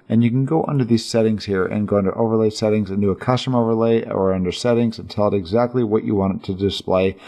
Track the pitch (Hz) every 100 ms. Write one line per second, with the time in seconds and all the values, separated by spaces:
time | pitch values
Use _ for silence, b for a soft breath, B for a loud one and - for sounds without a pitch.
0 | - 113 117 127 135 160 - 143 117 113
1 | - 117 110 107 - 98 87 104 104 101
2 | 95 101 113 110 110 104 110 107 98 98
3 | 101 92 - 127 - 127 113 113 113 113
4 | - 104 95 95 90 - 120 117 117 110
5 | 90 - 104 101 87 110 120 127 110 110
6 | 117 104 95 95 - 92 98 - - 92
7 | 95 95